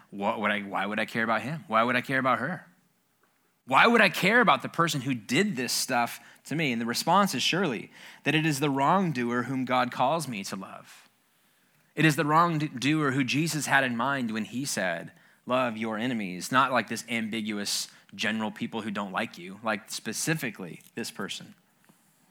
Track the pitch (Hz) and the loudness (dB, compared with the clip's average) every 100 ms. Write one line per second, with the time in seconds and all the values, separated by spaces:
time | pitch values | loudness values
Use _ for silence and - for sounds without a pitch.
0 | _ 98 104 117 104 104 101 90 98 107 | _ -4 -4 0 0 -2 -2 -4 -2 -4
1 | 110 120 113 110 113 165 - 110 123 123 | -4 -2 0 0 -2 -10 0 2 2 0
2 | 120 135 131 117 135 185 - _ _ _ | 0 0 2 0 -2 -6 -12 _ _ _
3 | _ _ _ _ _ _ - 135 202 233 | _ _ _ _ _ _ 2 6 8 8
4 | 196 - 180 240 202 135 127 - 165 147 | 6 4 4 6 6 4 0 0 0 0
5 | 123 123 101 135 208 131 120 - - 123 | -2 -4 0 0 0 -2 -2 -2 0 0
6 | 117 - - - - 147 151 117 117 117 | 0 -4 -18 -20 -6 -2 0 0 -2 -2
7 | - 185 196 127 - 165 185 113 - - | 2 4 4 0 0 0 0 -2 -8 -18
8 | - - - 156 160 135 147 135 139 185 | -20 -6 0 2 2 2 0 2 4 4
9 | 180 127 120 123 120 131 123 127 123 - | 2 0 0 0 0 -4 0 2 2 2
10 | 131 165 135 107 98 98 98 95 - - | 2 2 -2 -8 -8 -10 -10 -16 -20 -20
11 | _ _ _ _ _ _ _ _ _ 151 | _ _ _ _ _ _ _ _ _ 2
12 | 156 147 151 156 175 160 151 123 131 156 | 2 4 4 4 4 2 -2 -2 0 2
13 | 147 127 127 127 170 151 131 139 131 117 | 2 0 0 0 0 -2 0 2 2 -2
14 | 131 139 120 110 98 120 139 - 92 85 | -2 -2 -2 -4 -6 -6 -4 -2 -2 -2
15 | 82 - _ _ - 127 123 110 113 107 | -8 -18 _ _ -2 0 0 -2 -4 -2
16 | 123 117 95 90 87 131 135 127 107 113 | -2 -2 -4 -8 0 4 4 2 0 -8
17 | - 117 110 113 107 104 101 - - - | -4 -4 -2 -4 -4 -4 -2 -4 -6 -14
18 | _ 98 107 110 110 104 117 110 110 101 | _ -4 -2 0 -4 -4 -6 -6 -6 -6
19 | 101 92 117 - 90 98 113 104 - - | -4 -4 -6 -10 -16 -6 -4 -4 -6 -10
20 | 117 104 - 160 123 101 87 80 - - | -8 -4 -2 -2 -4 -8 -12 -14 -14 -12
21 | 110 - 95 - - - _ _ _ _ | -10 -8 -10 -10 -14 -20 _ _ _ _
22 | _ _ _ | _ _ _